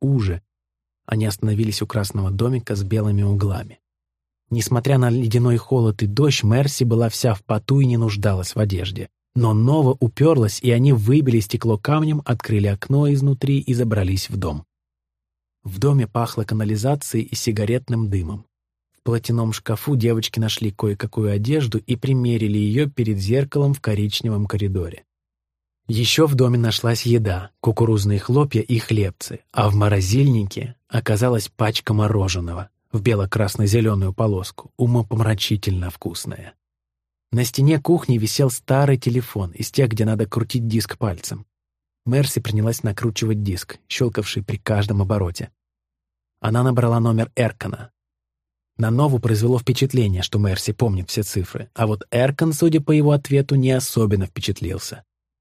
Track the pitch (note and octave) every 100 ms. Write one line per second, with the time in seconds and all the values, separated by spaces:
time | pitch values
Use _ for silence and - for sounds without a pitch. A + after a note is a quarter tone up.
0 | C3+ C3+ G2 F2 _ _ _ _ _ _
1 | - G#2+ A2 G#2 A2 G#2+ A2 - G#2+ G#2+
2 | G2+ G#2 F#2+ G2 A#2+ C3 - G2+ G2 A2
3 | G#2 G2+ G2+ G2+ G2+ F2 - - _ _
4 | _ _ _ _ - A#2 - B2 C3 C3+
5 | B2 A#2+ A#2 A#2+ B2 A#2 - C3 A2+ G2+
6 | G#2 G#2+ D3 C#3 G#2 A#2+ C#3 - A#2+ A2+
7 | A2+ - B2 G2+ - G#2+ - C#3 C3 A#2+
8 | A2+ G#2 G2+ F#2 F2 A2 G#2 F#2 F2+ F#2+
9 | - _ _ B2+ A2+ G#2+ A#2+ D#3 C3 C3
10 | A#2 - D#3 D3 G#2+ - B2 A#2 C#3 A#2+
11 | G#2 D3 C3+ A#2 - A#2+ A#2 G#2 - D#3
12 | D#3 D3+ C#3+ A#2 - G#2+ G2+ G2 - C#3
13 | D3 C#3+ C#3 C3+ C#3 C#3 C#3 A#2+ A#2 G#2+
14 | F#2 F#2+ - G2+ D#2 D2 - _ _ _
15 | _ _ _ _ _ _ G2+ F#2 C#3 C#3
16 | A2 A#2+ A#2 - G#2 G#2+ G#2+ G#2+ B2+ C#3+
17 | - A2+ - - - G#2+ G#2 B2 - A#2+
18 | G#2+ G2 E2 G#2 - _ _ _ _ _
19 | - A#2 - A#2 A2+ G#2+ - G#2+ - C3+
20 | A#2 A2+ - - A2 - G#2+ - G#2+ G2+
21 | G#2+ - G#2+ G2+ A2 D#3 B2 G#2+ - B2
22 | C3+ C3 A#2+ A#2 G#2+ G#2 G#2 A#2+ D3 C3+
23 | A2 G2 F#2+ C3 C#3 C#3+ C#3+ C#3+ - G2+
24 | G#2 - A#2 G#2 G2+ G2+ G2+ F#2+ E2 -
25 | _ _ _ _ _ _ _ _ - A2+
26 | A#2 - D#3+ C3+ B2 A#2+ A#2 - A#2 A#2
27 | A#2+ A#2 G#2+ F#2 - - A#2+ G2+ A#2 G#2+
28 | G2+ G2+ - C3 D3 - - A2+ - G#2+
29 | F#2+ - - - _ - G#2+ G#2 G#2 G2+
30 | F#2 B2 C#3 A#2 G2+ - A#2 - _ A#2
31 | - A2 B2 A2+ - - A2 - - G#2+
32 | G#2 G#2 F#2 F2+ E2+ E2+ F#2+ _ _ A2
33 | A#2 G#2 G2 G#2+ G2 - G#2 A#2 A2 G2+
34 | F#2+ F#2 A2 F#2+ F#2 - - - B2 A#2+
35 | G#2 A2+ A2 G#2 - G#2 - F#2 F2 -
36 | E2+ E2 - - - _ _ _ _ _
37 | _ _ - A#2 B2 - C#3+ D#3 C#3+ E3+
38 | - A#2+ A2 - C3+ - - C3 C#3+ B2+
39 | B2 B2 A#2+ G#2 F2+ - A2+ - B2+ A2
40 | A2 G#2+ G#2 A#2+ A#2 B2 A2+ A2 - -
41 | G#2+ E2+ - G2+ - _ _ _ _ _
42 | A#2+ C3+ C#3 A#2+ G#2+ G#2 A2 A2+ G#2+ G2+
43 | A#2+ G#2 A2 G#2 G2+ F2 - - - -
44 | B2 G#2+ G2+ - G2 G#2 - G#2 G#2 G#2
45 | F#2+ G#2 F2+ - - _ _ _ _ _
46 | _ _ _ _ A2 A#2 C3 A#2+ A#2+ A#2
47 | A#2 A2 A2 - A2+ - G2 - - _
48 | _ _ _ _ _ _ _ - A2+ A#2
49 | D3 B2+ A#2+ G#2+ A#2 B2+ B2 B2 C3+ B2+
50 | G#2 F2+ - G#2+ G2+ F#2 - G2+ A#2 F#2+
51 | F2+ - G#2 G2 F2+ - - - A2 G#2+
52 | - A#2+ C3+ C#3+ D#3+ D3 E3 D#3 D3 D3+
53 | D3 C#3+ - C#3 C#3 C#3 C3 C3 - A#2+
54 | G#2+ G2 F#2+ - - F#2+ F2 F#2 - -
55 | _ _ _ _